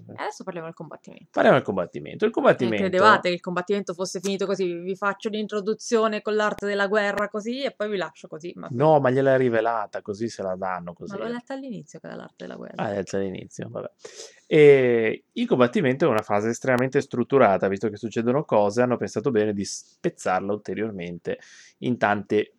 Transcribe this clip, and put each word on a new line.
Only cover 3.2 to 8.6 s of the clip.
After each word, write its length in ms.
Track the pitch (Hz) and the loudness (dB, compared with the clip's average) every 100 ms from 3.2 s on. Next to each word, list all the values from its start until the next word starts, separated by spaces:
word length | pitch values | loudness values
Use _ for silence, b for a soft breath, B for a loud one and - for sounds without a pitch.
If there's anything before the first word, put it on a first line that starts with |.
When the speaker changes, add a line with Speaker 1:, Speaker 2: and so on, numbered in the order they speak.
| 185 | 2
Speaker 1:
che 60 | 175 | -4
il 40 | |
combattimento 540 | 185 175 180 202 196 | -4 -6 -2 -4 -4
fosse 260 | 175 185 185 | -6 -8 -6
finito 260 | 196 196 196 | -4 -4 -2
così? 320 | 196 185 170 | -2 -2 -4
Vi 140 | 180 190 | -8 -4
faccio 320 | 202 196 220 | -4 -4 -6
l'introduzione 920 | 214 208 214 196 214 - 226 220 214 | -6 -6 -4 -4 -6 -2 0 2 -2
con 120 | - | -2
l'arte 320 | 214 214 202 202 | 0 -2 -2 -4
della 200 | 202 196 | -2 0
guerra 400 | 214 202 196 202 | 0 0 -2 -4
così 340 | 214 214 254 | -6 -6 -6
e 80 | 269 | -6
poi 180 | - 214 | -6 -6
vi 80 | 196 | -4
lascio 300 | 160 - - | -6 -10 -16
così, 240 | 156 170 | -14 -14
ma 100 | - | -14